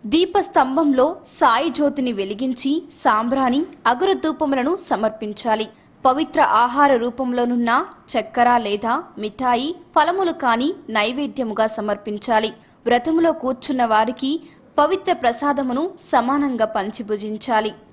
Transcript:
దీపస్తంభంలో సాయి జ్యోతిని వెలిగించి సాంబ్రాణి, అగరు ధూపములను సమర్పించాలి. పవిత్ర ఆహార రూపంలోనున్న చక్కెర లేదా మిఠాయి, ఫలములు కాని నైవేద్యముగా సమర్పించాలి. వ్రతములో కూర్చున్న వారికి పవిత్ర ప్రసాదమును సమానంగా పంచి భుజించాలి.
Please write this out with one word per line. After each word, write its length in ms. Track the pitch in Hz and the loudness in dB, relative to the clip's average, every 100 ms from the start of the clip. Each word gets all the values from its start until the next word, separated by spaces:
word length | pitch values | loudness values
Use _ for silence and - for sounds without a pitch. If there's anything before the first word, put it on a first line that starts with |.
| 220 | 0
దీపస్తంభంలో 1080 | 294 359 403 381 339 262 269 302 262 277 359 - | 0 2 0 2 2 2 2 2 4 2 0 -12
సాయి 420 | - 285 233 320 | 2 2 4 0
జ్యోతిని 420 | 247 294 285 254 | 0 -2 0 -4
వెలిగించి 720 | 202 196 208 262 247 269 311 - - | -4 -6 -4 -4 -2 -2 -2 -4 -2
సాంబ్రాణి, 600 | 277 214 233 269 262 262 349 - - | 0 2 0 0 0 0 -2 -2 -2
అగరు 260 | 240 381 | 0 0
ధూపములను 640 | 381 320 - 302 269 254 381 | 0 -2 -2 -2 0 -2 -4
సమర్పించాలి. 960 | - 214 214 214 214 208 240 214 214 - _ _ 262 | -4 -2 -2 -4 -10 -6 -2 -2 -2 -10 _ _ 2
పవిత్ర 360 | 262 320 320 | 2 0 2
ఆహార 540 | 285 214 240 262 285 254 | 2 4 2 4 4 4
రూపంలోనున్న 920 | 240 233 254 247 240 240 233 247 381 - - | 0 -4 -4 0 0 0 2 0 -2 -12 -6
చక్కెర 460 | 240 214 - 240 240 | -6 -4 2 4 4
లేదా 460 | 214 202 226 262 359 - | 0 -4 -2 -4 -4 -10
మిఠాయి, 580 | 214 - 254 240 277 349 - 330 | -10 -4 0 0 -2 -8 -2 2
ఫలములు 360 | 302 370 359 | 2 2 0
కాని 420 | 320 262 233 277 403 - | 0 0 2 0 -4 -4
నైవేద్యముగా 800 | 220 208 254 285 202 240 214 220 | -2 0 -2 -6 -4 -4 0 0
సమర్పించాలి. 840 | 220 208 202 214 208 254 220 220 220 _ _ 233 | 0 -4 -4 -6 -8 0 0 0 -6 _ _ 0
వ్రతములో 460 | 240 240 320 330 | 0 2 2 2
కూర్చున్న 540 | 320 254 254 - 262 233 | 0 -4 -4 -4 0 2
వారికి 560 | 214 220 247 269 320 - - _ - | 2 2 -2 -4 -4 -8 -20 _ 0
పవిత్ర 360 | 302 381 381 | 2 2 0
ప్రసాదమును 760 | 349 247 233 285 277 262 247 349 - - | 0 0 0 -2 0 -2 -2 -4 -8 0
సమానంగా 540 | 269 240 285 285 240 220 | 0 2 0 0 0 -2
పంచి 380 | 220 196 - | -2 -6 -8
భుజించాలి. 680 | 208 208 214 208 - 220 214 - - | -6 -6 -6 -8 -2 0 0 -6 -20